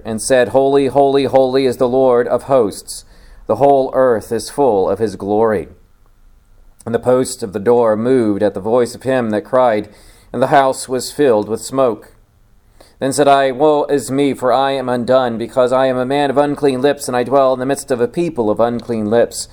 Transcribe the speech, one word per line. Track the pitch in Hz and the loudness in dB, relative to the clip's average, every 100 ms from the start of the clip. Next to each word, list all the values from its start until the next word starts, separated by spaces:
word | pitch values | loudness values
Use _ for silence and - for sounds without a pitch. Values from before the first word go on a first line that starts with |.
| 107 | -6
and | 110 | -6
said, | - 131 117 | 0 2 2
Holy, | 131 135 139 135 | 2 2 2 2
holy, | 135 139 135 | 2 2 2
holy | 131 127 131 131 131 | 2 2 2 2 0
is | 117 | 0
the | 127 | 0
Lord | 127 131 120 123 | 2 4 2 2
of | 120 | -2
hosts. | - 135 104 - - - - - - - - | 0 2 2 -4 -14 -16 -18 -20 -20 -10 -4
The | 107 | 2
whole | 143 139 127 - | 4 4 2 2
earth | 131 110 - | 2 0 -2
is | 113 - | -6 -6
full | - 139 104 85 | -2 0 2 0
of | 98 | 0
his | 110 95 | -4 -4
glory." | 98 104 113 101 71 - _ _ _ _ - _ _ - - - - | -2 0 2 0 -6 -14 _ _ _ _ -20 _ _ -20 -20 -16 -6
And | |
the | 117 | -4
posts | 123 127 127 - | 0 0 0 -6
of | 113 | -8
the | 104 | -4
door | 101 120 117 107 | 0 2 2 0
moved | 120 131 110 98 | 0 0 2 0
at | 104 | -2
the | 98 | -2
voice | 101 123 117 | -2 0 0
of | 104 | -4
him | 123 131 113 | -4 -2 -2
that | 107 | -4
cried, | - 127 127 107 104 - - - _ | -2 0 2 0 -4 -14 -20 -20 _
and | 120 | -4
the | 127 | 0
house | 147 135 131 - | 2 2 -2 -6
was | 127 - | -6 -6
filled | - 147 107 101 | 0 2 2 0
with | 113 | -6
smoke. | - 131 131 107 - _ _ _ _ _ _ _ - - | -6 -2 0 -2 -10 _ _ _ _ _ _ _ -20 -8
Then | 131 | -4
said | 135 139 | 0 2
I, | 139 135 | 4 2
Woe | 123 156 147 - | 0 2 2 0
is | 143 117 | -2 -2
me, | 135 143 117 | -2 -2 -2
for | 127 | 0
I | 123 139 | 0 0
am | 135 127 | -2 -4
undone, | 123 117 131 123 113 | -4 0 0 0 -4
because | 113 131 127 | -4 0 0
I | 131 135 | 2 0
am | 127 | -2
a | 127 | -2
man | 143 143 | 0 0
of | 131 | 0
unclean | 147 143 143 127 | 0 0 -2 0
lips, | 143 139 - | 0 -2 -4
and | 123 | -4
I | |
dwell | 117 139 135 | 0 2 2
in | 127 | 0
the | 131 | -2
midst | 135 - | -4 -4
of | 127 | -2
a | 120 | -2
people | 175 170 117 107 | -2 -4 -2 -2
of | 104 | 0
unclean | 117 120 113 113 104 | -2 -2 -6 -6 0
lips. | 117 113 - - | 0 0 -4 -14